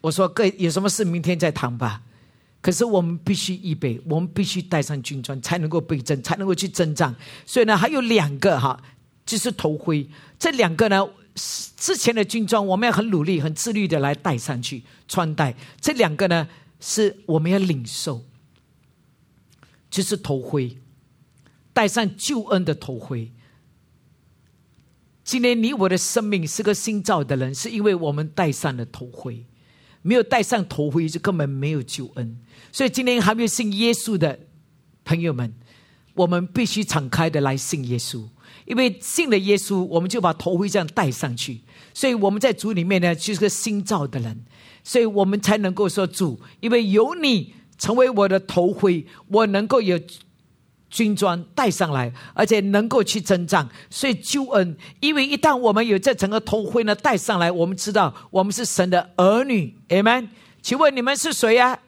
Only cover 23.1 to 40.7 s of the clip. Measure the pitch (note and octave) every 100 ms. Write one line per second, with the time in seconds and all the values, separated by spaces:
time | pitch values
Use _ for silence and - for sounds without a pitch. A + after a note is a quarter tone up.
23.1 | B2 A2+ - _ _ _ _ _ _ _
24.1 | _ _ _ _ _ _ _ _ _ _
25.1 | _ - B3+ A#3+ A#3+ A3+ C#4 F#3+ F3+ -
26.1 | - G#3+ G3+ D#3 - G3+ G3+ - G#3 F#3+
27.1 | F#3 C3+ C#3 B2+ C3+ - A3+ G#3 F3+ D#3+
28.1 | D3 D#3 - E3+ C3+ D#3 B2+ A#2 - B2+
29.1 | - C3 A2+ A#2+ _ _ _ _ _ D#3+
30.1 | A#3+ A3 A#3+ G3 B3 F#3+ - D3 C#3+ D#3+
31.1 | E3 G#3 F3+ C#3+ C3+ C#3+ D#3 B2 - B2
32.1 | - A#2 A#2 - - - - C4 - B3
33.1 | A#3+ G3 A3+ A3+ - A3 G3 A#3 A3+ -
34.1 | G3+ D#3 C3 - _ _ _ _ _ -
35.1 | E3 E3+ B2+ A#2+ A2 - _ _ _ _
36.1 | - F3 F3 F3+ - A#3 G#3 G#3+ D#3+ C3+
37.1 | E3 E3 D3 C#3 C3+ - D#3+ B2 A#2+ -
38.1 | B2 A2 _ - - - A#3+ B3+ F#3 -
39.1 | - D#4+ G#3 G3 G3+ G3+ G3 F#3 E3 F3+
40.1 | D#3+ F3+ D#3+ - F3+ G3+